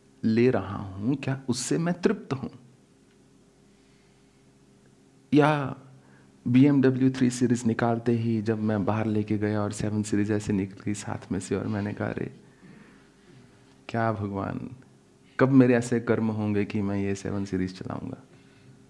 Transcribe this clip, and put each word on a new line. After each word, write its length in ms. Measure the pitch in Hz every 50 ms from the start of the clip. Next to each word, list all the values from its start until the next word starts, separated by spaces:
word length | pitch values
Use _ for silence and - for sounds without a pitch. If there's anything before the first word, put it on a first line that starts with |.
| _ _ _ _ -
ले 260 | 113 110 113 120 127
रहा 280 | 120 101 95 95 98
हूं, 380 | - 101 98 95 98 101 120 147
क्या 260 | 139 - 135 135 135 - -
उससे 280 | 117 - - - 147
मैं 240 | 156 165 175 175 175
तृप्त 320 | - - 214 - - - 135
हूं? 160 | 131 - - - - - - - _ _ _ _ _ _ _ _ _ _ _ _ _ _ _ _ _ _ _ _ _ _ _ _ _ _ _ _ _ _ _ _ _ _ _ _ _ _ _ _ _ _ - _ _ _ _ _ - _ _ -
या 420 | 147 143 151 156 147 139 - - - - - - - - - - - - - - - -
बीएमडब्ल्यू 640 | 123 120 127 135 147 143 139 131 131 131 127 131 131
three 180 | 127 - 131 120
series 360 | 123 - 127 120 120 117 -
निकालते 460 | 113 113 - 123 117 117 113 117 123
ही 300 | 120 113 113 117 113 110
जब 200 | 104 113 113 107
मैं 240 | 107 107 107 104 92
बाहर 200 | 92 104 110 107
लेके 320 | 110 104 107 104 104 107
गया 240 | 101 104 104 107 107
और 100 | 104 104
seven 320 | 104 - - 107 104 107 104
series 280 | - - 101 104 101
ऐसे 220 | 107 104 104 - 104
निकल 300 | 98 98 98 - - -
गई 80 | 107 104
साथ 380 | 104 - 107 104 107 - -
में 80 | - -
से 160 | - - 104
और 120 | 95 104
मैंने 260 | 107 107 104 101 104 101
कहा, 140 | - 107
"अरे, 280 | 110 - - - - - - - - - _ - - - - - - - - - - _ _ - - - - - - - - - - - - - -
क्या 240 | - 117 113 113 113
भगवान, 560 | 101 101 101 98 98 98 101 - - - - - - - - - - _ _ _ _ _ - - -
कब 100 | 131 131
मेरे 240 | 139 131 127 123 123
ऐसे 260 | 120 120 - 120 117
कर्म 280 | 110 - 113 107 110
होंगे 380 | 110 107 107 107 104 104 101 104
कि 160 | - - 107
मैं 160 | 101 101 101
ये 180 | 101 98 98 98
seven 300 | 98 - 101 98 101 98
series 340 | 98 - 92 92 92 92 -
चलाऊंगा?" 380 | - - - - - - - - - - - - - - - - - - - - -